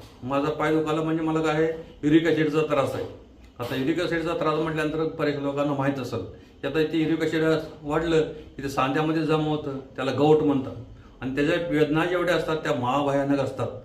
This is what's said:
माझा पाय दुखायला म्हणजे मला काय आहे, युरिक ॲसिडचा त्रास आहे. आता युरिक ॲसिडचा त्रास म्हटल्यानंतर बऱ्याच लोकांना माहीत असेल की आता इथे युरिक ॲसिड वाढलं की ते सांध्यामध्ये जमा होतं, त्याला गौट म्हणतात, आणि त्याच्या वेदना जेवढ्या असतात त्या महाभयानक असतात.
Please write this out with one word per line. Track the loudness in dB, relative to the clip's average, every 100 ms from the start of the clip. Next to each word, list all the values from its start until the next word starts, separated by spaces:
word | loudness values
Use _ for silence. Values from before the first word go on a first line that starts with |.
| -14 -12
माझा | -4 -2 -2
पाय | 0 0 2
दुखायला | 0 0
म्हणजे | 0 0
मला | 0 0
काय | 0 2
आहे, | 0 -2 -10 -4
युरिक | 4 6 6
ॲसिडचा | 2 2 2
त्रास | 2 2 0 -2
आहे. | -8 -12 -20 -20 -18 -10
आता | -6 -2
युरिक | -2 0
ॲसिडचा | 0 -2 -2
त्रास | -2 0 0
म्हटल्यानंतर | 0 -2 -2 -2 -4 -2
बऱ्याच | -2 0
लोकांना | -2 -2 0
माहीत | 0 0 -2
असेल | -4 -6 -8 -14 -20 -8
की | -4
आता | 0
इथे | 0 2
युरिक | 0 0
ॲसिड | 0 2 2 2 -2 -10
वाढलं | -4 -2 2 2
की | 2 -4 -14 -10
ते | -6
सांध्यामध्ये | 0 0 2 0 0 2
जमा | 0 0
होतं, | -2 -4 -8 -10 -6
त्याला | -2
गौट | 2 6 6
म्हणतात, | 4 0 -2 -8 -14 -18 -20 -10
आणि | -6 0
त्याच्या | 0 0 0
वेदना | 2 2 2 2
जेवढ्या | 0 2 0
असतात | 0 -2
त्या | -2
महाभयानक | -2 0 0 2 0 2 0
असतात. | 0 -4 -6 -8